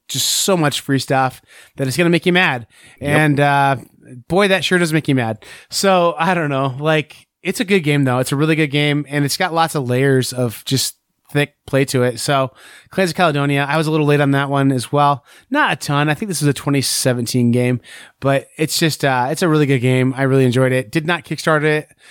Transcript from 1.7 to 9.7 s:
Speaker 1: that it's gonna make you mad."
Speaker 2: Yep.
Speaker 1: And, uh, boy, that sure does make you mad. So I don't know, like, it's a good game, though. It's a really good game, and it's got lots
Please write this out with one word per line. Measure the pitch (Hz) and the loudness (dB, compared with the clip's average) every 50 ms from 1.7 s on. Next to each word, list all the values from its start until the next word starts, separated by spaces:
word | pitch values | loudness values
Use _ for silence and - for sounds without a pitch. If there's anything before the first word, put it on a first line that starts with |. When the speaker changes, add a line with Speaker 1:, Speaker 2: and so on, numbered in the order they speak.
| _ | _
Speaker 1:
that | - 139 | -6 -4
it's | 131 123 | -2 0
gonna | 175 175 170 | 0 2 2
make | 170 160 - | 2 2 2
you | 180 180 | 2 2
mad." | 180 185 160 131 120 110 - _ _ - - - - | 2 2 0 -2 -4 -8 -14 _ _ -20 -20 -16 -8
Speaker 2:
Yep. | 135 143 | -2 0
Speaker 1:
And, | 147 151 151 147 143 139 | 2 2 2 2 2 2
uh, | 143 143 139 139 139 139 135 117 - - _ _ - - 127 123 - | 2 2 2 2 2 2 0 -2 -6 -14 _ _ -20 -20 -20 -16 -8
boy, | - 165 190 208 190 | -2 0 2 2 2
that | 190 180 135 | 2 0 0
sure | - 185 | 0 0
does | 175 175 156 160 | 2 2 2 0
make | 156 - | 0 0
you | 156 135 | 0 0
mad. | 127 117 113 113 - - - - - - - | 0 0 -2 -6 -8 -12 -20 -20 -20 -16 -10
So | - - 196 196 185 180 170 170 - 156 | -6 -2 2 2 4 4 4 2 0 0
I | 160 190 185 | -2 0 0
don't | 175 156 143 | 0 -2 -2
know, | 139 135 139 135 123 139 | -2 -2 -2 -4 -4 -4
like, | 151 160 156 156 147 - - - - _ _ _ | -2 0 0 0 -2 -6 -10 -20 -20 _ _ _
it's | - 180 196 - | -8 -6 -4 -4
a | 214 | -2
good | 180 202 185 | 0 0 0
game, | 143 147 147 143 139 | 0 0 0 2 2
though. | 131 123 127 | 2 0 0
It's | 127 - | -2 -2
a | 143 | -2
really | 139 156 156 160 | 0 0 0 0
good | 151 156 139 | 0 0 0
game, | 135 147 147 147 143 147 143 - | 0 0 0 0 0 -2 -4 -4
and | 143 147 143 | -2 -2 -2
it's | 135 - | -2 -2
got | - 190 170 160 | -2 -4 -2 0
lots | 165 165 156 | 0 -2 0